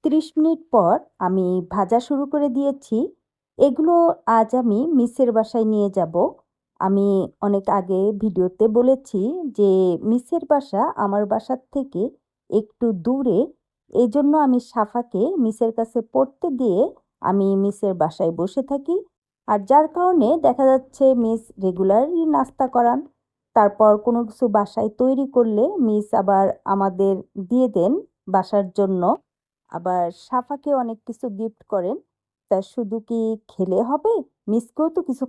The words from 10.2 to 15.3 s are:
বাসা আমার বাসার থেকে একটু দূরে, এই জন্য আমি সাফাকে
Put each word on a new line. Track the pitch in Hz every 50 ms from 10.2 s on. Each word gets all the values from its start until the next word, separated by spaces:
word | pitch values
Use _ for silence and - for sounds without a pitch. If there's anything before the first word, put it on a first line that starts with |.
| - _ 339 330 330 -
বাসা | 294 277 277 - 208 196 269 330 -
আমার | - 208 202 202 208 208
বাসার | 196 220 220 - - 262 254 - _
থেকে | - 277 269 277 - 175 214 269 - _ _ _ _ _ _ -
একটু | - 220 214 - _ _ 240 226 208 175 160
দূরে, | 233 254 277 262 247 170 196 294 - - _ _ _ _ _ _ _ -
এই | - 247
জন্য | 226 220 294 277 294 302
আমি | 311 294 262 247 247 - -
সাফাকে | - 233 208 - - 247 240 240 - 185 226 330